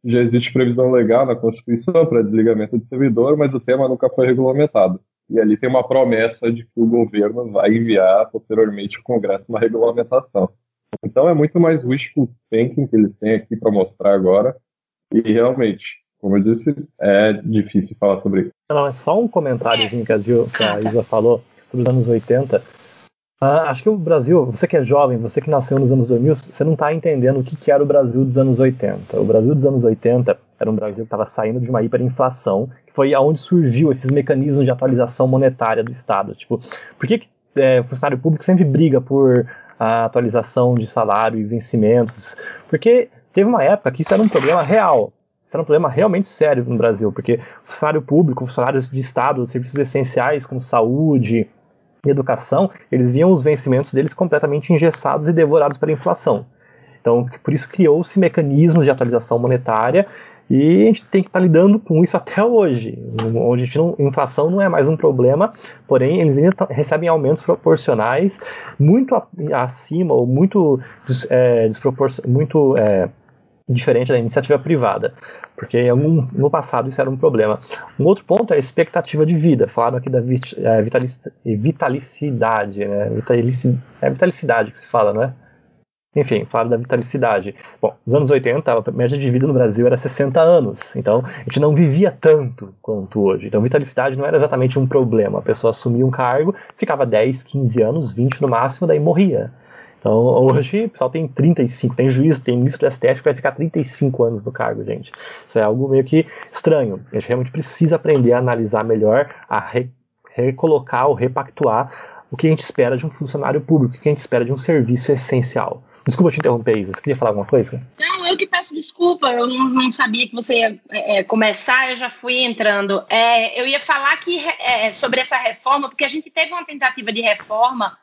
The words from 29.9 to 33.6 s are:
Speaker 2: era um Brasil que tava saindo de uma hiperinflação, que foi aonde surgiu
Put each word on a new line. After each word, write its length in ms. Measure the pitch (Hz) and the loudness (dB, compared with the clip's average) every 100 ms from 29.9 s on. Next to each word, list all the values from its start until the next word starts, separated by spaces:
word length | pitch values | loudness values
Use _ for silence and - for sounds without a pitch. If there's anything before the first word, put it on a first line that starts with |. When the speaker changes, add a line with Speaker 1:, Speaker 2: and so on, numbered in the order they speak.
| 107 117 123 123 - _ _ | 0 0 0 0 -4 _ _
Speaker 2:
era 120 | 110 | -4
um 40 | |
Brasil 300 | 110 107 104 | -4 -6 -8
que 60 | 113 | -8
tava 140 | 104 | -6
saindo 340 | 104 - 110 123 | -6 -4 -4 -4
de 120 | 123 | -4
uma 120 | 123 | -2
hiperinflação, 880 | 113 123 127 127 131 127 - 98 131 - _ | -2 -2 -2 -2 -2 -2 -4 -2 -4 -12 _
que 60 | |
foi 220 | - 139 | -2 0
aonde 260 | 139 143 156 | 2 2 0
surgiu 500 | - 180 | 0 2